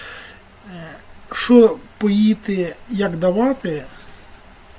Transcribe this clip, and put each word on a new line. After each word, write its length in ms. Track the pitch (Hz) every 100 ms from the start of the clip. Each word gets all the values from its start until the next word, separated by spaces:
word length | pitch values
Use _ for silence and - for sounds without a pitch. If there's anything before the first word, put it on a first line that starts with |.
| - - - - - - 208 175
Е, 200 | 160 156 - - -
що 460 | - - 247 220 - - -
поїти, 800 | 214 202 214 214 - 196 170 - -
як 280 | 208 196 165
давати, 680 | 180 190 254 262 180 151 - - - - - - - - -